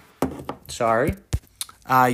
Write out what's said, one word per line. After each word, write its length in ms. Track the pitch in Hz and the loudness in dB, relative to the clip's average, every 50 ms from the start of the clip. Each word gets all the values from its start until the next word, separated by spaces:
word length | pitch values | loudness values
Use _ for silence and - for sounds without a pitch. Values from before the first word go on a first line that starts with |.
| - _ _ _ - - - - - - - - - - | -12 _ _ _ -8 -8 -8 -10 -14 -14 -16 -16 -18 -14
sorry, 460 | - - 120 113 113 113 135 156 - - - _ - - - _ _ _ - - - _ _ | -6 -2 0 2 2 2 2 0 -2 -4 -4 _ -4 -4 -4 _ _ _ -18 -18 -18 _ _
uh, 260 | - 131 131 127 123 | 2 4 4 4 4